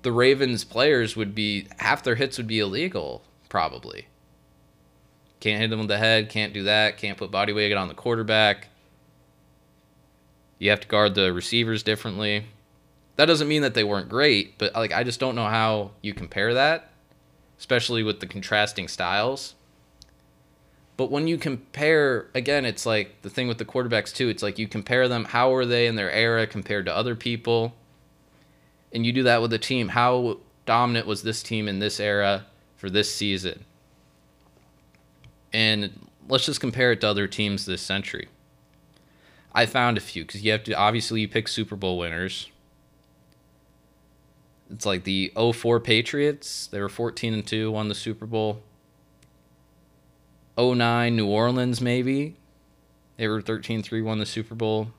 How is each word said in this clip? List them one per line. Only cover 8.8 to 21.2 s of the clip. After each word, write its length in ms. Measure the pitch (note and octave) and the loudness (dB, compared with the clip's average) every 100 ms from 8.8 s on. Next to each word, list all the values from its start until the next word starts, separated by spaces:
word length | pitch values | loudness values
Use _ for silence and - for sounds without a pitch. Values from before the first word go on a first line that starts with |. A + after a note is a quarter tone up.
| _ _ _ _ _ _ _ _ _ _ _ _ _ _ _ _ _ _ | _ _ _ _ _ _ _ _ _ _ _ _ _ _ _ _ _ _
You 100 | G2 | 2
have 100 | G#2 | 2
to 80 | - | 2
guard 280 | G#2+ G#2 F#2+ | 2 4 4
the 160 | F#2 | 0
receivers 500 | F2+ - A#2 A2+ A2 | 0 -2 0 0 -2
differently. 640 | G#2+ G#2+ A2+ G2 G#2+ G#2 A2 - _ _ _ _ _ - | -2 -2 -4 -4 -2 -2 -6 -20 _ _ _ _ _ 2
That 100 | D#3 | 4
doesn't 220 | D#3 D3 | 4 2
mean 140 | D3+ | 2
that 120 | C#3 | 2
they 80 | A#2 | 0
weren't 260 | G#2 G2+ - | 0 0 -2
great, 500 | A#2 D3 G#2+ - - | 2 4 4 0 -4
but, 160 | G#2 | -4
like, 180 | A2+ A2 | -2 0
I 100 | E2+ | 0
just 160 | B2 A#2 | -2 -2
don't 160 | C3 | -2
know 120 | A#2 G#2+ | 0 0
how 440 | A2+ A2 G#2+ G2 - | 2 2 0 -4 -10
you 120 | G#2 | -10
compare 400 | F#2+ E2+ G2 G#2+ | -10 -8 -2 0
that, 380 | B2 D3 E3 - _ _ _ _ _ _ _ | 2 2 0 -6 _ _ _ _ _ _ _
especially 460 | - B2 A#2 A#2 | 0 0 2 -2
with 160 | G#2+ G2+ | -2 -4
the 80 | F#2 | -8
contrasting 580 | G2+ F#2 G#2+ G#2 - E2+ | -10 -2 0 0 -2 -10
styles. 720 | - F2 G2 A#2 C#3 - - _ _ _ _ - _ _ _ _ _ _ _ _ - | -6 -2 0 0 -4 -10 -18 _ _ _ _ -20 _ _ _ _ _ _ _ _ -4
But 140 | B2+ | -2
when 160 | C#3+ | 0